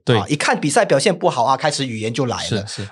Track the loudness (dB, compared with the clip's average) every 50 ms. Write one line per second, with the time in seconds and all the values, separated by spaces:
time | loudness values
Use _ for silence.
0 | 0 2 2 2 2 0 -2 0 2 0 0 0 0 2 2 2 4 4 2 2
1 | 2 2 0 2 0 0 2 2 2 2 0 0 0 -2 -2 -2 -4 -4 -4 -6
2 | -6 -4 -2 -2 -2 -2 -2 -4 -4 -2 -2 -4 -4 -6 -10 -10 -10 -10